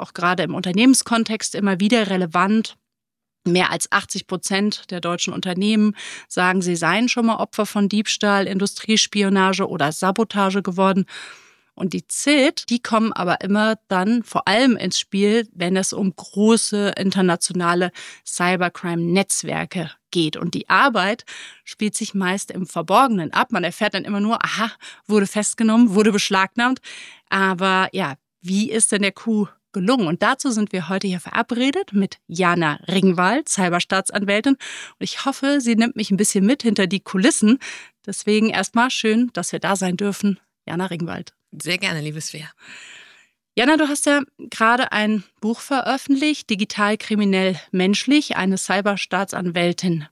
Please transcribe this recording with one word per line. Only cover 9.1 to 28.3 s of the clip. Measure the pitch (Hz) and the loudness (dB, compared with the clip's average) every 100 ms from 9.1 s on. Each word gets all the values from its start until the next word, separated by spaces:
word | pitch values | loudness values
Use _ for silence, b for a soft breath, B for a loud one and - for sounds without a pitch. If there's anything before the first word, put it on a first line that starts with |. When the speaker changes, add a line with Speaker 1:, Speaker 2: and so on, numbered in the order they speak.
| 208 196 196 190 190 190 | 0 2 4 4 2 -2
Speaker 1:
oder | 170 143 | -2 -2
Sabotage | 160 185 196 226 208 190 196 | 0 0 0 0 0 0 0
geworden. | 196 180 190 190 185 B B B B B B | -2 0 2 2 0 B B B B B B
Und | - 185 | -8 -6
die | 175 - | -6 -6
zit, | - - 294 269 - - | -4 2 4 4 0 -4
die | 240 | -4
kommen | - 226 220 | 0 0 0
aber | - 180 165 | -2 -2 -2
immer | 196 208 214 220 - | 0 0 2 -2 -2
dann | 185 190 240 | 0 2 0
vor | 220 - - | -2 -4 0
allem | 208 269 220 | 4 4 2
ins | 185 - | 0 -4
Spiel, | - 196 202 226 220 | -4 0 2 2 0
wenn | 175 175 | -4 -2
es | 185 190 | 0 -2
um | - 196 | -2 -4
große | - - - 214 226 - 208 202 - | -4 -6 2 4 4 2 -2 -2 -2
internationale | 190 190 185 175 - 180 170 175 180 B B B - | -2 2 2 2 -2 -2 0 2 0 B B B -12
Cybercrime-Netzwerke | - 175 185 180 - 175 170 170 180 196 - 156 160 170 180 160 - _ | -2 0 2 0 -2 -4 -2 0 2 0 -2 -4 -6 -6 -6 -8 -10 _
geht. | 175 156 - | -2 -2 -2
Und | 175 | -4
die | 165 - | -4 0
Arbeit | 190 269 220 190 233 B B B B | 2 4 2 0 -2 B B B B
spielt | - - 214 - | -20 -6 -4 -4
sich | 220 | -6
meist | 196 180 196 - | -4 -2 -2 -6
im | 180 180 | -8 -8
Verborgenen | 175 165 202 269 208 160 | -6 2 4 4 2 -2
ab. | - - | -2 -2
Man | 208 | -2
erfährt | 165 - 208 | -4 -2 -2
dann | 196 | -2
immer | - 202 | -4 -4
nur, | 208 226 | -2 -2
aha, | - 180 220 - B B - | -2 -2 -6 -6 B B 0
wurde | 208 196 | 2 2
festgenommen, | 214 208 - 226 220 240 | 0 -4 0 2 6 6
wurde | 190 214 | 4 4
beschlagnahmt. | 202 - 190 190 - 240 262 B B B B - | 2 2 0 0 0 0 -2 B B B B -4
Aber | 190 190 180 190 185 190 | 0 0 2 2 2 0
ja, | 190 160 139 _ | -2 -6 -6 _